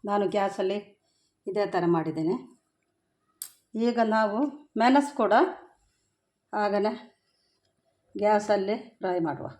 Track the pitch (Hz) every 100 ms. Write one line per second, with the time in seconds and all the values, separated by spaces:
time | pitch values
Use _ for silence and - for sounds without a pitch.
0 | 202 208 190 208 196 - 190 208 - _
1 | _ _ _ _ - 196 196 185 170 170
2 | 160 156 160 240 - _ _ _ _ _
3 | _ _ _ _ - _ _ 220 233 233
4 | 220 220 214 214 294 - - - 240 269
5 | 285 - 208 220 370 - - _ _ _
6 | _ _ _ _ _ 214 208 202 208 233
7 | - _ _ _ _ _ _ _ _ _
8 | _ 202 208 208 208 202 190 220 - _
9 | 185 180 165 139 -